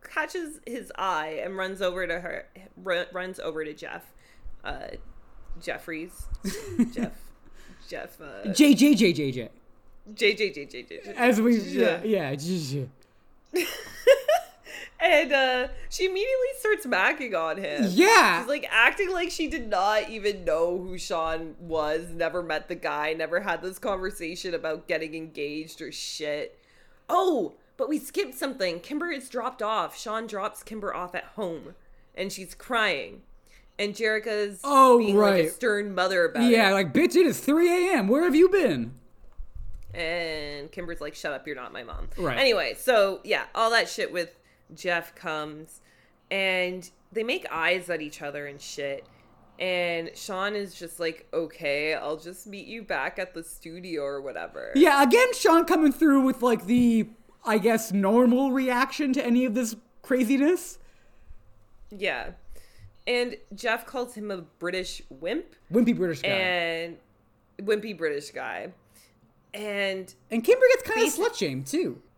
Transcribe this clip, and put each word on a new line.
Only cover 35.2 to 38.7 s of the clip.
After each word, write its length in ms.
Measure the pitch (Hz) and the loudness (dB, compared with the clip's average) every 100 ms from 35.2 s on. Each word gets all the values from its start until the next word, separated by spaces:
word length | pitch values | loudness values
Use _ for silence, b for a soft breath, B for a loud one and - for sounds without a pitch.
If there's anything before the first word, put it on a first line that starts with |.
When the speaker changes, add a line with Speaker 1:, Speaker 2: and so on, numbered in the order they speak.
| 208 | 6
Speaker 1:
a 100 | 190 | 6
Speaker 2:
right. 60 | 160 | 2
Speaker 1:
stern 440 | - 247 208 208 | 0 0 0 -2
mother 320 | 185 185 190 165 | 0 2 4 2
about 160 | - | 4
Speaker 2:
Yeah, 260 | 240 226 208 | 6 6 6
Speaker 1:
it. 40 | |
Speaker 2:
like, 180 | 196 185 | 4 2
"Bitch, 240 | 135 339 330 | 4 4 6
it 80 | 339 | 4
is 140 | 202 | 4
three 480 | - 302 349 349 359 | 2 4 4 4 2
A 60 | 349 | 2
M. 100 | 196 | 4
Where 160 | 262 | 4
have 100 | 349 | 4
you 160 | 294 359 | 6 6
been?" 420 | 392 294 | 6 4